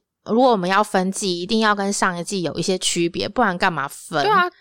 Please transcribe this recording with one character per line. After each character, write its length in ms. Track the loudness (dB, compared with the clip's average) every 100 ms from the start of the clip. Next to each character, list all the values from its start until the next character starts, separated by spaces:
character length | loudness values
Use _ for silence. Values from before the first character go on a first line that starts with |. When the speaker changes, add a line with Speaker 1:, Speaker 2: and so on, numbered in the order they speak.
| _ _ -2
Speaker 1:
如 140 | 2
果 120 | 4
我 60 | 4
们 120 | 2
要 140 | 0
分 280 | 2 0 -2
季， 300 | -2 -4 -4
一 40 | -2
定 160 | 0
要 120 | 2
跟 180 | 0 -2
上 280 | 0 -2 -2
一 40 |
季 200 | -6 -4
有 100 | -4 -2
一 60 |
些 160 | -2 -2
区 320 | -2 -2 -2
别， 180 | -2 -4
不 140 | 0
然 160 | 0 2
干 160 | 0
嘛 140 | 0 -6
分？ 340 | -10 -6 0
Speaker 2:
对 100 | 2
啊， 120 | 2 2 -2